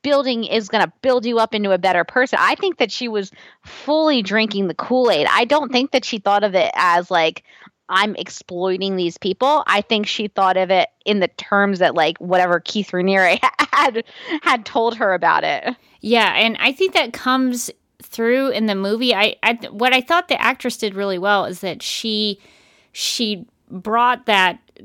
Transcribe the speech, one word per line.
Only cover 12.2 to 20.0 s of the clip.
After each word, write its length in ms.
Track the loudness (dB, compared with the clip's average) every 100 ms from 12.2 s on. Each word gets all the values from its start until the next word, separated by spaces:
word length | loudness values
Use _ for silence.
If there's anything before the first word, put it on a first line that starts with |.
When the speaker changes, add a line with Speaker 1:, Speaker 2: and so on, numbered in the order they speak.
| -2 0 2 0
Speaker 1:
Keith 300 | -2 -6 -4
Raniere 480 | -2 0 2 2 2
<laughs> 320 | 0 0 0
had, 320 | 2 0 -2 -8 -16 -8 -4
had 240 | 0 -2 -2
told 300 | -2 -2 0
her 180 | 0
about 280 | 2 2 2
it. 300 | 0 -2 -6 -10 _ _
Speaker 2:
Yeah, 340 | 0 2 4
and 220 | 2 0 0
I 120 | -2
think 200 | 0 0
that 200 | 0 -2
comes 560 | -4 -2 0 0 -4 -8 -12 _ _
through 480 | -16 -4 0 2 0
in 160 | 0 -2
the 80 |
movie. 400 | -2 -2 0 2
I, 220 | 2 2 2
I, 120 | -2 -2 -8
what 240 | -2 2
I 80 | 2